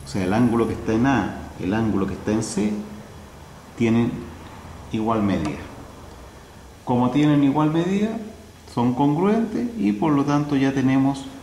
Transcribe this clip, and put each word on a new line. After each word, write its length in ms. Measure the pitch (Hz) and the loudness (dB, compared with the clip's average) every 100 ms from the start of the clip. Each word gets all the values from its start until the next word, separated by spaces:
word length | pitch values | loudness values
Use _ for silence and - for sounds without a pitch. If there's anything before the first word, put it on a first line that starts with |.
O 40 | - | -6
sea, 160 | 104 | -4
el 80 | 90 | 0
ángulo 340 | 110 123 117 113 | 4 4 4 0
que 80 | |
está 200 | - - | -2 -2
en 120 | 113 135 | 2 2
A, 440 | 127 95 - - - | 2 -2 -8 -12 -6
el 120 | 87 | -2
ángulo 320 | 110 113 95 95 | 0 0 0 -2
que 80 | |
está 180 | 92 - | -2 -2
en 100 | 110 | 0
C, 300 | 117 190 214 208 - - - - - - - - - - | 0 -2 -2 -2 -8 -14 -16 -18 -20 -20 -20 -20 -20 0
tienen 340 | 117 117 117 - - - - - - - - | 2 4 2 -2 -10 -14 -16 -16 -16 -16 -8
igual 320 | 110 110 110 | -4 0 2
medida. 360 | 101 87 76 71 - - - - - - - - - - - - | 2 0 -2 -6 -12 -16 -18 -18 -20 -20 -20 -20 -20 -20 -20 -14
Como 260 | - 123 123 | -2 2 2
tienen 320 | 139 151 143 | 4 4 6
igual 280 | 139 147 151 | 4 4 2
medida, 480 | 165 180 202 214 226 - - - - - | 2 0 0 0 -2 -10 -16 -20 -20 -8
son 180 | 123 120 | 0 0
congruentes 760 | 123 147 147 196 226 226 - 240 233 | 2 2 4 4 2 0 -2 -4 0
y 140 | 202 | 0
por 200 | 208 165 | 2 2
lo 140 | 143 143 | 2 4
tanto 280 | 147 147 | 2 2
ya 200 | 139 135 | 2 2
tenemos, 500 | 131 127 135 135 135 - - | 2 2 4 2 0 -10 -16